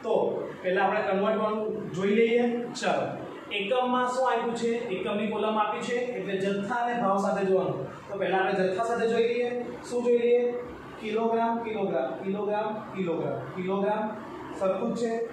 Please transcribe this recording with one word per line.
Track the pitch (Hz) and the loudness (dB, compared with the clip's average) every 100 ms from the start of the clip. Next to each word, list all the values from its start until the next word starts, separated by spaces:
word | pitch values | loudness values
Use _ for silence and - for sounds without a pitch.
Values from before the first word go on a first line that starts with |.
તો | 226 214 - 190 - - | 2 2 2 -2 -6 -6
પહેલા | 180 185 | 0 2
આપણે | 196 208 | 4 2
કન્વર્ટ | 202 190 208 214 | 2 2 2 2
કરવાનું | 214 220 214 - - | 2 0 -2 -4 -6
જોઈ | 156 196 220 | -2 2 6
લઈએ. | 233 240 240 240 240 - | 6 6 4 0 -4 -2
ચાલો, | 202 - - - - - - | 0 0 0 -4 -10 -12 -6
એકમમાં | 202 196 254 254 247 247 | -4 0 2 4 2 2
શું | 254 254 | 2 2
આપ્યું | 233 233 | 2 0
છે? | - 233 233 | 0 0 0
એકમની | - 185 185 208 220 | -2 -4 -2 -2 0
કોલમ | - 220 214 | 0 0 2
આપી | 208 - 240 | 0 0 -2
છે, | 240 240 196 | -2 -2 -4
એટલે | 190 190 | -4 -2
જથ્થા | 196 202 - 240 | 0 -2 -2 0
અને | 240 233 | 0 0
ભાવ | 185 196 | 2 2
સાથે | 196 196 196 | 2 0 2
જોવાનું. | 185 156 - - - - | 2 2 -2 -6 -10 -10
તો | 196 | -4
પહેલા | 180 190 | 0 2
આપણે | 190 185 185 | 2 2 0
જથ્થા | 185 233 | 2 0
સાથે | 233 226 | 2 2
જોઈ | 233 233 | 2 2
લઈએ. | 240 240 240 240 - | 2 0 -2 -6 -10
શું | - 240 | -6 -2
જોઈ | 240 240 | 4 4
લઈએ? | 233 240 240 240 - - - - | 6 4 4 -2 -8 -12 -14 -10
કિલોગ્રામ, | 220 214 226 226 226 233 | -4 0 2 2 2 0
કિલોગ્રામ, | 220 208 190 170 160 - | -2 -2 -2 0 -2 -4
કિલોગ્રામ, | 190 196 - 208 220 226 - 190 | -4 -2 -2 -2 -2 -4 -8 -6
કિલોગ્રામ, | 175 160 143 127 - - | -2 -2 -2 -4 -8 -6
કિલોગ્રામ | 180 196 208 214 226 - - - - - | -2 0 0 0 -2 -6 -12 -12 -12 -2
સરખું | 190 190 233 | 0 0 -2
જ | - | -2
છે. | 233 226 233 | -2 -2 -4